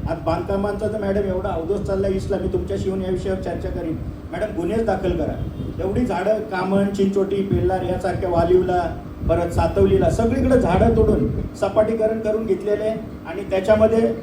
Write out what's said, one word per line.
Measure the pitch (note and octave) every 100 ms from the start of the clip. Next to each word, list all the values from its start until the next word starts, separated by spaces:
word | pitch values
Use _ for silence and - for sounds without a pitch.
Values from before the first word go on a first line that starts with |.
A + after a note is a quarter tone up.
| -
आज | D#3+ -
बांधकामांचा | A3 F#3+ G3 G#3 G3 G#3+
तर, | G#3+
मॅडम, | G3 G3+ G3
एवढा | F#3 G3
अवधूत | E3 D#3+ G3+
चालला | - F#3+ G3
ईस्टला, | F#3+ - F#3+
मी | F#3
तुमच्याशी | F#3 F3 G3 G3
येऊन | F#3+
या | F#3
विषयावर | F3+ G3 F#3+
चर्चा | F3 E3+ F#3
करीन. | F3 E3 D#3 - - -
मॅडम, | F3+ G#3+ D#3+
गुन्हेच | E3+ A3 A3+
दाखल | F#3+ F#3
करा, | E3 C#3 - - - - -
एवढी | F3+ A3 B3
झाडं, | F3+ F#3 A3
कामन, | G#3+ - F#3+ G3 G3+
चिंचोटी, | G3+ G3 G3+ F#3+ G3+
पेल्लार | G3 F3 F3+ F#3
यासारख्या, | F3+ F3+ F#3+ E3+ F3+
वालिवला, | E3+ E3+ F#3 F3+ F3+ E3+ - - - -
परत | E3 E3+
सातवलीला, | - E3 G3 F#3+ F#3+ E3
सगळीकडे | - A3+ B3+ B3+ B3+
झाडं | - F#3+ A#3 A3
तोडून | A3+ - - - - -
सपाटीकरण | G3 A3 A3 A3+ G#3+ A3+
करून | G#3+ G#3+ G#3
घेतलेले | F#3+ G#3 G#3 G#3+ A3 - - -
आणि | F3 G3+
त्याच्यामध्ये | F#3+ F#3+ G#3+ A3 A3+ A3+ A3+